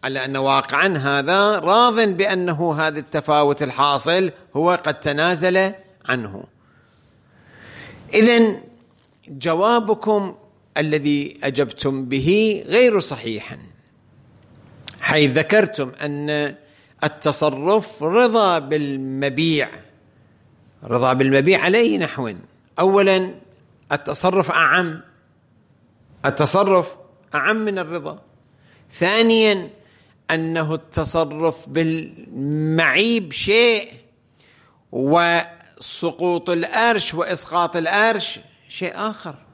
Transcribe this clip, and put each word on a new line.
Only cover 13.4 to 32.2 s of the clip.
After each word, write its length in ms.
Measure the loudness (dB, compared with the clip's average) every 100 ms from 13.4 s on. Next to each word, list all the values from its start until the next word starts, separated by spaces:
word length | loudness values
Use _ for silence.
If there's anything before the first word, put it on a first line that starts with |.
| -10 -16 -18 -20 _ _ _ _ _ _ _ -20 -20 -20 -18 -10
حيث 300 | -2 2 4
ذكرتم 600 | 2 2 2 2 0 -8 -6
أن 540 | -8 -6 -4 -4 -4 -8 _ _ _ _
التصرف 1000 | -6 -2 -2 0 0 -2 0 0 0 -6
رضا 560 | -2 2 2 4 2 0
بالمبيع. 1120 | -2 -4 -4 -6 -6 -4 -4 0 0 0 -2 -8 -20 _ _ _ _ _ _ _ _ _
رضا 300 | -4 0 2
بالمبيع 460 | 2 4 4 4 2
على 180 | 2 2
أي 200 | 2 0
نحو؟ 360 | -4 -6 -10 -10 -18 _ _ -2
أولًا، 540 | 2 4 4 2 0 -8 -20 _ _ _ _
التصرف 600 | -6 -4 -2 0 2 0
أعم، 500 | 2 4 2 0 -6 -16 _ _ _ _ _ _ _ _ _ _ _ -4
التصرف 680 | 0 0 2 4 2 2 -8 -20 _ _ -4
أعم 200 | -2 0
من 240 | -2 -4
الرضا. 400 | -6 -8 -10 -14 _ _ _ _ _ _ _
ثانيًا، 760 | -2 0 4 4 6 4 2 -4 -16 _ _ _ _ _
أنه 420 | -4 -2 -2 -2
التصرف 960 | -6 -6 -6 -2 -2 -2 0 -2 -4 -6
بالمعيب 1600 | -2 -2 -2 -8 -18